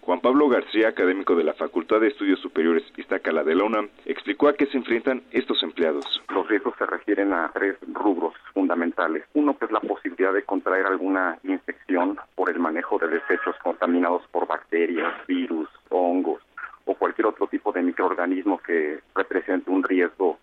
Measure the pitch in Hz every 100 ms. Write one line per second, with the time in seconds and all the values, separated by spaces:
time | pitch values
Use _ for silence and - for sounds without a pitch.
0 | - 90 120 135 147 113 - 104 110 -
1 | 92 95 95 87 76 76 78 - 82 110
2 | 110 - 101 92 90 - 82 82 - -
3 | - 95 - 80 76 85 104 110 104 -
4 | - - - 98 143 147 139 135 117 117
5 | 123 127 - - - 107 85 78 82 71
6 | 67 - - 95 90 104 - - - 87
7 | - 98 98 90 80 - 98 95 - -
8 | 104 85 82 - - - 92 87 87 82
9 | 85 80 - 147 147 - 113 107 - 101
10 | 98 87 92 95 - 98 95 92 95 95
11 | 92 95 92 82 92 92 - - - 90
12 | 90 101 - - 90 85 85 80 - 101
13 | 82 82 - - - 85 87 85 87 87
14 | 87 87 - 85 82 78 - 82 82 82
15 | 85 - - 90 87 82 76 - _ 90
16 | 90 90 82 73 _ - - - - -
17 | 90 - 110 - 101 92 104 90 90 87
18 | 92 87 87 92 95 87 - 85 76 78
19 | _ - 95 92 - 92 90 92 87 92
20 | 87 - 92 73